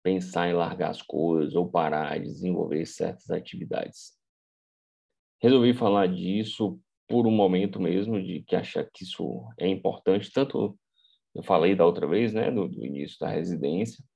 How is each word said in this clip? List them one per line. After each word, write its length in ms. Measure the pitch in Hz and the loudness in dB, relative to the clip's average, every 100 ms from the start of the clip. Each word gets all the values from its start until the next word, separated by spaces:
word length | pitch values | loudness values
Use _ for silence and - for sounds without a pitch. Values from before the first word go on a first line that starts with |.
pensar 460 | 92 92 90 87 87 | 0 -2 -2 -2 0
em 60 | |
largar 380 | 87 82 - 82 | 2 0 -2 -4
as 100 | - | -6
coisas 540 | - - 82 82 76 85 | -8 -2 2 2 0 0
ou 140 | 90 | 0
parar 500 | 87 78 76 73 73 | 0 0 -2 -2 -4
de 60 | - | -6
desenvolver 600 | - 90 87 82 76 - | -6 -4 -2 -2 -4 -6
certas 440 | - 87 90 - | -4 -6 -6 -8
atividades. 880 | - - - - - - - - _ _ _ _ _ _ _ _ _ _ _ _ _ | -8 -8 -12 -6 -6 -6 -12 -20 _ _ _ _ _ _ _ _ _ _ _ _ _
Resolvi 320 | 117 131 120 | 6 8 6
falar 340 | 123 110 101 92 | 4 4 4 2
disso 720 | 90 90 101 110 - 104 - _ _ _ | 0 -2 -2 -4 -2 -4 -4 _ _ _
por 200 | 120 113 | 2 4
um 40 | |
momento 480 | 110 98 92 101 101 | 6 4 4 0 -2
mesmo, 420 | 87 92 107 107 | 0 0 -2 -4
de 200 | 92 80 | -4 -10
que 120 | - 90 | -2 -2
achar 340 | - - - | -2 -6 -8
que 140 | - | -12
isso 420 | 90 - 78 - - - | -16 -8 -8 -8 -12 -4
é 80 | 90 | -2
importante, 640 | 95 95 - - 98 - | 0 -2 -2 0 0 0
tanto 460 | - 139 - 101 - _ _ _ _ _ - | -2 -2 -2 -4 -6 _ _ _ _ _ -14
eu 80 | |
falei 320 | - 90 87 98 | 2 4 4 6
da 100 | 87 | 4
outra 220 | 85 76 | 4 0
vez, 260 | 95 117 | 2 2
né, 160 | 107 - | 0 -2
do, 180 | 120 90 | -2 -4
do 180 | - 62 | -6 -8
início 340 | 71 71 - | -8 -10 -8
da 80 | - | -6
residência 760 | 78 85 85 71 82 117 - - | -4 -4 -4 -2 -2 -4 -8 -20